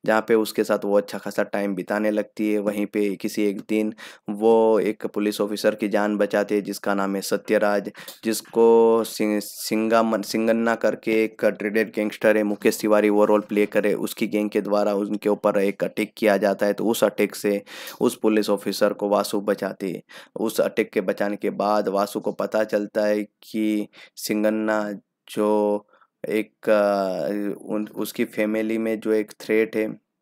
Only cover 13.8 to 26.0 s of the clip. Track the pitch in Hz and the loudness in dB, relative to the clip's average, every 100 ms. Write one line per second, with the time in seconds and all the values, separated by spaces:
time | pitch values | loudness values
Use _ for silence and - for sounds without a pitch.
13.8 | 101 80 104 - 113 104 107 107 101 101 | 0 -2 -4 -4 -2 -2 0 -2 0 0
14.8 | 104 101 104 104 104 101 104 101 98 - | 0 0 -2 -2 0 2 2 2 0 -2
15.8 | 87 - 107 - 110 98 101 98 104 98 | -4 -2 -6 0 2 4 2 2 0 0
16.8 | 98 113 107 - 104 - 104 101 - - | 0 2 0 2 -2 0 -2 -2 -6 -16
17.8 | - - 123 - 110 107 104 101 104 95 | -16 -2 -2 2 2 2 2 -2 -2 0
18.8 | 104 101 104 101 101 107 104 98 95 95 | 0 0 0 0 0 -4 -2 -2 -4 -6
19.8 | 98 98 _ - - - 110 - 104 - | -8 -8 _ -20 -16 -4 -2 0 0 0
20.8 | 107 110 95 101 101 104 101 98 101 107 | -2 -2 -2 -2 -4 -2 -6 -2 0 0
21.8 | 98 98 101 110 110 - 101 110 107 107 | 0 -2 -2 -4 -6 -6 -2 -2 0 -2
22.8 | 104 110 104 104 104 _ - 110 107 107 | -2 -2 0 0 -4 _ -8 -2 0 0
23.8 | 104 - - - - 107 107 110 107 110 | -4 -14 -20 -14 -4 0 0 0 0 -2
24.8 | 104 101 _ _ - - 104 107 104 104 | -2 -8 _ _ -12 -2 0 2 2 -2
25.8 | _ _ | _ _